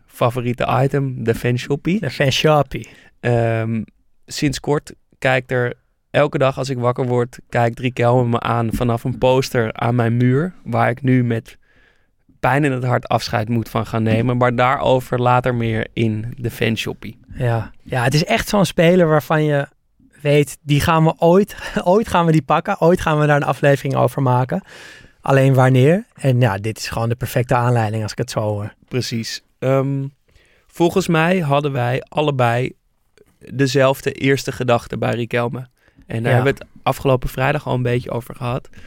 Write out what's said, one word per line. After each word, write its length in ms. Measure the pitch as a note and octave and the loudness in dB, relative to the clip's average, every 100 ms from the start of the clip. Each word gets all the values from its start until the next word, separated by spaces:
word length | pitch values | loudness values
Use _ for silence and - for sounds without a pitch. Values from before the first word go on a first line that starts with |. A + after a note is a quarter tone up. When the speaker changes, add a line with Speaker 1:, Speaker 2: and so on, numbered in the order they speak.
| _ | _
Speaker 1:
favoriete 720 | - B2 B2 A#2+ A#2+ - B2 | -2 -2 0 -4 -4 -2 0
item, 400 | C#3 C#3+ C#3 B2+ | 0 0 -4 -4
de 120 | A2+ A2+ | -2 -2
fanshoppie. 640 | B2 B2 - C#3+ D#3 G#3 | 0 -2 -2 -4 -2 -2
Speaker 2:
De 100 | C#3+ | -4
fanshoppie. 760 | - C#3 - D#3 D3+ - C3+ A#2+ - - _ | -2 -2 2 2 2 0 -6 -14 -20 -20 _
Speaker 1:
Ehm, 640 | B2 A#2+ A2+ A2+ A2+ A2+ - _ _ _ - | -2 0 0 -2 -2 -4 -8 _ _ _ -14
sinds 340 | - D3 - | -4 -4 -4
kort 340 | - D3 - - _ _ | -4 -4 -4 -20 _ _
kijkt 320 | C3 C3 B2+ | -2 -2 -2
er 220 | B2+ B2 - _ _ _ | -2 -2 -6 _ _ _
elke 260 | C3 D3 D3 | 0 0 2
dag 200 | C3+ C#3 | 0 0
als 120 | C3+ | -6
ik 80 | B2 | -2
wakker 280 | A#2+ B2+ B2+ | -2 -2 -2
word, 340 | B2 A#2+ - _ | -2 -2 -8 _
kijkt 300 | B2 A#2 A#2+ | 0 0 -2
Riquelme 500 | B2+ B2 A#2+ B2+ A#2+ | -6 0 2 2 2
me 100 | A#2 | 0
aan 320 | - A#2 A2+ | -2 -2 -2
vanaf 300 | - B2 A#2 | -2 -2 -2
een 140 | C3+ A2+ | -4 0
poster 560 | B2+ C3 - B2+ A2 | 2 2 0 -2 -2
aan 220 | - A#2+ A#2+ | -2 -2 0
mijn 220 | A2+ A#2+ | 0 2
muur, 360 | B2 C3+ F#3 - | 2 2 -2 -8
waar 260 | - A#2 A#2 | -6 0 0
ik 120 | A#2+ | 0
nu 220 | C3 B2+ | 2 2
met 340 | A#2+ A2+ - - _ _ _ _ _ _ _ - | 2 -4 -8 -20 _ _ _ _ _ _ _ -4
pijn 240 | B2 C#3+ | 0 2
in 80 | D3 | 2
het 120 | B2+ | 0
hart 240 | B2+ B2 - | 0 -2 0
afscheid 420 | A#2+ - A2+ A2 | -4 -2 -4 -2
moet 200 | A#2 G#2+ | -2 -2
van 160 | A#2 A2 | -4 -2
gaan 180 | A2+ | -2
nemen. 340 | A2 A2 B2 B2 | 0 2 0 2
Maar 180 | B2 A#2+ | 0 2
daarover 640 | B2 C#3 - C3 B2 B2 | 0 2 2 2 0 0
later 340 | B2 B2 B2+ A#2+ | 2 2 2 -2
meer 320 | A2+ A2 - | -2 -2 -4
in 400 | - A2+ G#2+ A2+ B2 | -2 -2 -2 -6 -8
de 140 | A#2 | -8
fanshoppie. 680 | - A2+ A2 - - G2+ - - | -2 -2 -2 -6 -10 -14 -18 -16
Speaker 2:
Ja. 380 | - B2 A2+ A2+ - | -4 -2 -2 -4 -14
Ja, 200 | - B2+ | -8 -2
het 100 | C3 | 0
is 120 | D3+ F3 | 0 0
echt 220 | A3+ - | -2 0
zo'n 160 | G#3 F3 | 0 0
speler 420 | - E3 F#3 D#3+ | 2 4 4 4
waarvan 360 | D#3 - D#3 | 2 0 0
je 240 | D3+ C#3+ C#3+ _ _ _ _ _ | 0 0 -4 _ _ _ _ _
weet, 360 | D3 D3 C#3+ - | 2 2 2 -4
die 180 | D3 C#3+ | 0 2
gaan 220 | - D#3+ | 2 4
we 100 | D#3+ - | 2 4
ooit, 380 | E3+ F#3 G#3+ - - | 4 4 2 -4 -6
<laughs> 100 | - | -4
ooit 240 | F3 G3+ A#3 | 2 2 2
gaan 180 | F3+ E3+ | 0 2
we 60 | |
die 100 | D#3+ | 2
pakken. 400 | - D#3 - G3 | 2 0 0 2
Ooit 200 | D#3+ F#3 | 2 4
gaan 180 | E3 D3+ | 2 2
we 60 | D3+ | 2
daar 100 | C#3+ | 2
een 80 | |
aflevering 520 | C#3+ C#3+ C#3+ C#3 C#3 C3 | 0 0 2 2 0 0
over 260 | B2+ C#3+ | 0 0
maken. 400 | C3 B2 B2+ F#3+ - - - - - _ | 0 0 0 -4 -8 -20 -20 -20 -20 _
Alleen 320 | - C3+ C3+ | 0 4 4
wanneer? 520 | C3 B2+ C3 C#3 F#3+ A#3+ - | 4 4 6 4 2 -2 -4
En 240 | C#3 B2 | 0 2
ja, 180 | B2 G2 | 2 0
dit 200 | A2 G#2+ | -4 -6
is 100 | - | -8
gewoon 200 | A#2 A#2 | -4 -4
de 60 | A#2 | -4
perfecte 400 | A2+ C3 A#2+ B2 | -4 -4 0 0
aanleiding 480 | A#2+ A#2+ G#2+ A2 | 2 0 0 -4
als 80 | G#2 | -6
ik 60 | - | -6
het 140 | A#2 | -6
zo 80 | - | -4
hoor. 340 | G#2+ G#2 A2 - - | -4 -4 -8 -14 -8
Speaker 1:
Precies. 560 | B2+ - A2+ G#2+ - _ - | -6 -4 -8 -8 -12 _ -6
Ehm, 480 | C3 C3+ C#3 C#3 C3+ _ _ _ _ _ _ | -2 0 -2 -4 -8 _ _ _ _ _ _
volgens 400 | - E4+ G3 F3+ | 0 2 2 0
mij 320 | D#3+ E3 F#3+ | 2 2 0
hadden 320 | D3 C#3+ D3 | 0 0 0
wij 320 | C3+ A#2+ C3 - | -2 -2 -4 -4
allebei 640 | - D3+ C3 A#2+ A#2+ C3 - _ _ _ _ _ _ - | -2 0 2 0 0 -4 -8 _ _ _ _ _ _ -12
dezelfde 580 | B2+ C3+ C3+ C3 C3+ - | -2 2 4 2 2 -4
eerste 400 | - C3+ C#3 - | -2 0 0 -2
gedachte 460 | - B2 A#2 - A#2 | -6 0 0 0 -6
bij 160 | A#2 | -4
Riquelme. 540 | A#2 A#2 A#2+ A#2+ B2 C3 _ _ _ - | -4 -4 -4 -4 -6 -14 _ _ _ -10
En 160 | A2+ | -4
daar 80 | A#2 | 0
Speaker 2:
Ja. 40 | B2 | 2
Speaker 1:
hebben 180 | C3+ | 2
we 60 | - | -2
het 80 | - - | -8 -8
afgelopen 460 | C#3 - C#3 B2+ C#3 | -4 -2 0 0 -2
vrijdag 380 | - C3+ D3 C3 | -2 -2 -2 -4
al 60 | |
een 80 | B2+ | -4
beetje 300 | B2 B2 B2 | -2 -2 -4
over 240 | - - - | -10 -10 -10
gehad. 340 | B2 B2+ - - | -6 -8 -10 -20